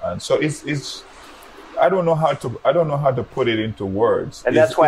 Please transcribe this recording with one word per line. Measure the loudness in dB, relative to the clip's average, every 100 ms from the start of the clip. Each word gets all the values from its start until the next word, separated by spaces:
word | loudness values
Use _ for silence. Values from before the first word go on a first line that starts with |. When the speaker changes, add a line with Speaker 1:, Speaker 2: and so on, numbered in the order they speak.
Speaker 1:
and | -8 -8
so | -2 0
it's, | 0 -4 -6
it's, | -8 -8 -14 -18 -20 -20 -20 -20 -20 -12 0
I | 2
don't | 2 2
know | 2
how | 0
to, | 0 -6 -2 0
I |
don't | 2 0
know | 0
how | 0
to | 0
put | -4 -2 0
it | 0
into | -2 -6 -6
words. | 0 2 2 -2 -6 0
Speaker 2:
And | 4
Speaker 1:
It's, | 4
Speaker 2:
that's |
why | 4